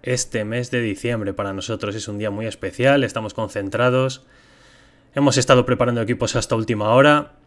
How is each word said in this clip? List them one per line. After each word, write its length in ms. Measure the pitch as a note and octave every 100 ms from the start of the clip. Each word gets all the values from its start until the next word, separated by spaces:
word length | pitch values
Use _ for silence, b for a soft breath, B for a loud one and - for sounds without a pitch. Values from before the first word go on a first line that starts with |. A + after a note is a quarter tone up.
este 420 | - B2 - A#2 G#2
mes 240 | A#2 B2
de 120 | B2
diciembre. 520 | A#2 G2 A#2 A#2 G2+
Para 180 | F#2+ G2+
nosotros 420 | F#2+ F2+ A2 G#2+ G#2+
es 120 | -
un 120 | G#2
día 100 | G#2+
muy 160 | G2+ A2+
especial, 580 | G#2 F#2+ - B2+ C#3+
estamos 300 | A#2+ - G#2+
concentrados, 880 | - G#2+ G#2 G2 A2 B2 B2+ C3 C3 b b b b b b b b b -
hemos 220 | C#3+ C3
estado 280 | A#2+ B2+ B2
preparando 380 | B2 B2 A#2+
equipos 320 | A2 B2 A2+ B2
hasta 200 | - A#2
última 380 | A2 A2 G#2
hora. 380 | A#2+ C#3+ D3 D3 _